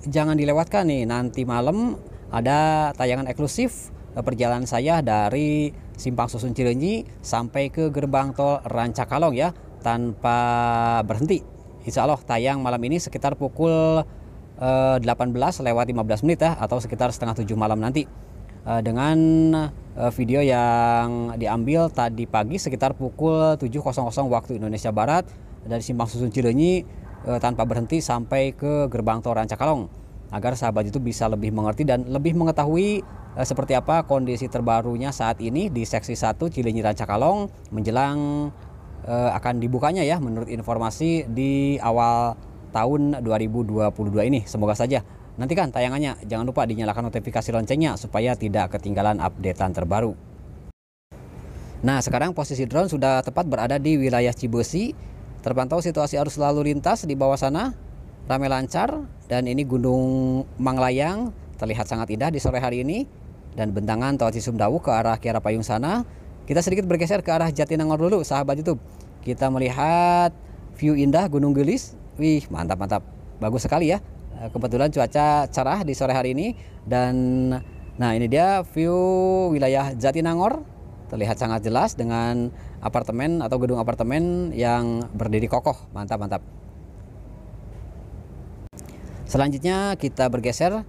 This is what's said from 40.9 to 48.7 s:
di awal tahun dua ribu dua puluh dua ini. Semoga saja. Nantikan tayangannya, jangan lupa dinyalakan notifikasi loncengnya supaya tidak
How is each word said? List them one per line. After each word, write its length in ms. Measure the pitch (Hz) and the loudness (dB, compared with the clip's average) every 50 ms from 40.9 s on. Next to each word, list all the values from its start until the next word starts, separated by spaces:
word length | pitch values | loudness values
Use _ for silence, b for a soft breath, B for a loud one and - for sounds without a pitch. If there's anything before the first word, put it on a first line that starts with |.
| 107 - 156 165 165 165 139 117 | -2 0 0 0 2 0 -2 -2
di 480 | 113 123 135 135 139 139 139 139 143 131 | -2 -2 0 2 2 2 2 2 0 0
awal 560 | - 117 113 120 117 117 117 117 120 120 113 - - - - - - - - | 0 2 2 4 4 4 4 4 2 0 -2 -4 -10 -18 -18 -18 -12 -6 -2
tahun 480 | 110 110 127 147 143 143 143 147 131 | 0 2 2 2 2 2 2 2 0
dua 160 | 117 113 110 | 0 0 2
ribu 240 | 107 113 110 110 120 | 2 2 0 0 -2
dua 320 | 120 104 107 110 107 104 101 | -2 0 0 2 2 2 2
puluh 160 | - 107 104 | 0 -2 0
dua 160 | 101 107 104 | 2 2 4
ini. 200 | 123 143 123 104 - | 4 4 2 0 -2
Semoga 240 | - 110 107 104 104 | -2 0 2 2 2
saja. 320 | 107 120 123 139 127 - B B B B B B | 2 0 0 0 0 -2 B B B B B B
Nantikan 360 | - 123 135 170 196 170 131 117 | -6 -4 -2 0 0 0 0 0
tayangannya, 520 | 123 123 123 131 143 151 139 123 - - 104 | 0 0 0 0 0 -2 -2 -4 -6 -8 -6
jangan 160 | 117 110 117 | -4 -2 -2
lupa 240 | 127 123 147 127 113 | -2 0 0 0 0
dinyalakan 400 | 113 110 113 107 101 113 120 117 | 0 -2 -2 -2 -2 -2 -2 -2
notifikasi 440 | - 117 101 123 - 113 110 - 117 | -2 -4 -4 -4 -4 -4 -2 0 0
loncengnya 400 | 113 113 - 135 151 160 147 98 | 0 0 0 2 2 2 2 0
supaya 400 | - - 107 - 104 117 123 123 | -2 -6 -4 -2 0 0 0 0
tidak 400 | - 110 107 98 104 92 92 | 0 -2 0 0 0 0 0